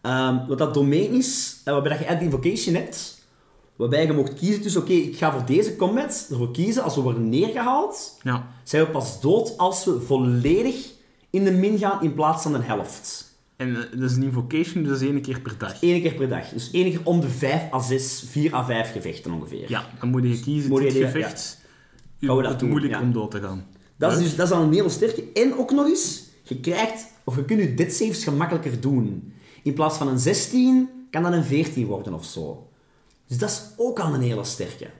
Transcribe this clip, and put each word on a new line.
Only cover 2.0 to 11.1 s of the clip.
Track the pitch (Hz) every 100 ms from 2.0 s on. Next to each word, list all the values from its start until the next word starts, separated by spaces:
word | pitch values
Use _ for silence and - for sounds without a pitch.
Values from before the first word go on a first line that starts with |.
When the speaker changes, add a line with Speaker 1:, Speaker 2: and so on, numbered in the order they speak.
Speaker 1:
je | 151
Add | 165
Invocation | 170 139 170 220 -
hebt, | 170 - - - - _ _ _ _ _ _
waarbij | 120 143 160
je |
mocht | 151 135
kiezen | - 175 208
tussen, | 208 175
oké, | -
ik | 180 147 -
ga | 160
voor | 139 120
deze | 147 208 -
combat | 180 226 285 - -
ervoor | 131 120
kiezen, | 123 185 233
als | 180
we | 143
worden | 127 117 113
neergehaald, | 127 214 254 240 269 403 - - -
Speaker 2:
Ja. | 131 123 - -
Speaker 1:
zijn | - 151
we | 160
pas | 156 123 -
dood | 139 202 226 -
als | - -
we | - 127
volledig | 123 135 127 123 127 180 247 240 - - _